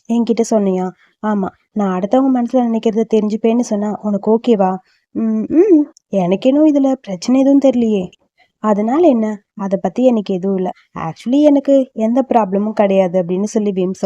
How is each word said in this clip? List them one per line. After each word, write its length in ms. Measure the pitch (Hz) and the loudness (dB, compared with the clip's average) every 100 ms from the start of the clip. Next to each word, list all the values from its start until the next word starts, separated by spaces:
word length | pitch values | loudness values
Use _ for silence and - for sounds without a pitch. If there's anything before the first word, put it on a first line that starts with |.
| - | -4
என்கிட்ட 340 | 233 226 220 233 | -2 0 0 0
சொன்னியா?" 380 | 220 196 185 185 180 _ _ 214 | 0 0 -2 -4 -10 _ _ -4
"ஆமா, 200 | 208 190 - _ | -4 -4 -10 _
நான் 260 | 208 196 185 | -4 -4 -2
அடுத்தவங்க 320 | 202 262 269 | 0 0 2
மனசுல 280 | 254 240 262 | 0 0 -2
நினைக்கிறத 420 | 240 226 226 214 226 | 0 -2 -2 -2 0
தெரிஞ்சுப்பேன்னு 460 | 220 208 220 226 240 | 0 -2 -2 0 0
சொன்னா 380 | 240 208 208 202 | -2 -4 -4 -6
உனக்கு 260 | 214 196 208 | -4 -4 0
ஓகேவா?" 420 | 226 240 214 190 190 _ _ _ | 0 2 2 2 -2 _ _ _
"ம், 320 | - 226 220 214 | -6 -4 -2 0
ம், 380 | 285 415 311 294 _ _ | 2 4 4 2 _ _
எனக்கு 400 | 196 175 196 254 | -2 0 0 2
இன்னும் 260 | 285 311 | 4 4
இதுல 180 | 285 269 | 2 0
பிரச்சனை 480 | 262 - 185 208 262 | -2 -6 -8 0 2
எதுவும் 200 | 269 277 | 4 4
தெரியலையே." 440 | 269 247 226 208 180 - _ _ _ _ | 4 2 0 -2 -4 -12 _ _ _ _
"அதனால 480 | 214 208 220 277 349 | -2 0 0 2 2
என்ன? 360 | 240 220 202 _ | 2 0 -6 _
அதை 240 | - 196 190 | -12 -6 -4
பத்தி 220 | 190 208 | -4 0
எனக்கு 300 | 254 226 196 | 2 2 -2
எதுவும் 220 | 185 190 190 | -4 -2 -2
இல்ல. 140 | 185 - _ - | -4 -8 _ -12
Actually, 420 | 165 160 - 269 | -10 -10 -2 2
எனக்கு 500 | 302 285 269 277 254 | 4 2 2 0 0
எந்த 340 | - 220 247 254 | -4 -2 -2 0
ப்ராப்ளமும் 440 | 233 208 196 214 | 0 0 -2 -2
கிடையாது" 500 | 220 202 190 185 185 | 0 0 2 0 0
அப்படின்னு 200 | 170 185 | -2 -4
சொல்லி 300 | 208 226 208 | -4 -2 -2
விம் 280 | 190 185 185 | -2 -4 -4